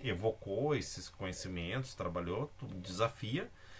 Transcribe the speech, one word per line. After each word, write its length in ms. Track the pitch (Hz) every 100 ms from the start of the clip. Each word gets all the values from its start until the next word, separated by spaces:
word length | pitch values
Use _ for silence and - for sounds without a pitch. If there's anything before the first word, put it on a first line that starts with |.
evocou 720 | 127 87 110 - 101 101 147
esses 360 | 135 - - -
conhecimentos, 840 | - 95 87 92 90 85 127 131
trabalhou, 600 | - 90 85 85 104 147 -
tu 80 | 120
desafia, 840 | 95 90 90 113 - 110 147 - - - -